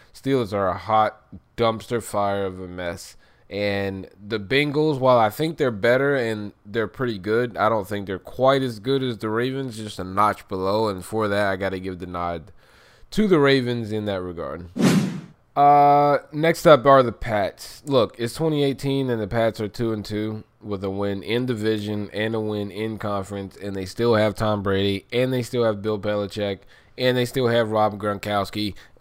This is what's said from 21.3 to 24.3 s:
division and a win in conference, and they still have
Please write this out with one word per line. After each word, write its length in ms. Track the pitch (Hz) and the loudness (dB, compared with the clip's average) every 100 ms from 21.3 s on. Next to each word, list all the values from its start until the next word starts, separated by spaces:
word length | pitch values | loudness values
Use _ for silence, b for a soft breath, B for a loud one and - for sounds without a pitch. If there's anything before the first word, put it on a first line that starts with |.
| 120 | -2
division 640 | 127 110 107 110 104 104 104 | -2 -2 0 -2 -2 -6 -6
and 200 | 101 110 | -4 -4
a 60 | 113 | -2
win 300 | 107 104 101 | -4 -4 -6
in 260 | 92 110 104 | -6 -6 -6
conference, 580 | 107 101 95 101 98 - | -6 -6 -6 -8 -10 -10
and 200 | 101 95 | -8 -8
they 80 | |
still 300 | 92 - 120 | -8 0 2
have 200 | 107 107 | 4 2